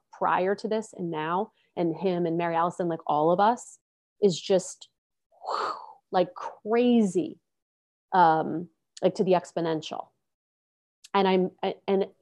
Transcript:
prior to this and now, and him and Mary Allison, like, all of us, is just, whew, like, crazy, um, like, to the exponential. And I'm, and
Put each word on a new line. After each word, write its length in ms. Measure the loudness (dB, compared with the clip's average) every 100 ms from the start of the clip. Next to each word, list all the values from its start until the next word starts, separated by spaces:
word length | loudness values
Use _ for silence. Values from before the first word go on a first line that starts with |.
| _
prior 420 | -4 0 0 0 -2
to 120 | -4
this 260 | -6 -6
and 160 | -8 -8
now, 420 | -6 -4 -4 -6 _ _ -4
and 200 | -2 -2
him 300 | -2 0 0
and 120 | -2
Mary 180 | -2 0
Allison, 340 | 0 -2 -4
like, 100 | -4 -2
all 240 | 2 2
of 80 | 4
us, 400 | 2 2 -6 -20 _ _ _ _
is 180 | 0 0
just, 500 | 0 0 0 -10 -20 _ _ _ _ _ -6
whew, 260 | -4 -4 -8 -14 -20 _
like, 220 | -2 -2
crazy, 1080 | -4 -14 -12 -2 2 4 4 4 0 -4 -8 _ _ _ _ _ _ _
um, 560 | 4 4 4 0 -6 -10 _ _ -4
like, 140 | -2 0
to 80 |
the 80 | 2
exponential. 760 | 2 0 -4 -4 -4 -6 -12 -12 _ _ _ _ _ _ _ _ _ -4
And 140 | 0 2
I'm, 240 | 2 0 -4 -8 -6 -2
and 200 | -2 -2 _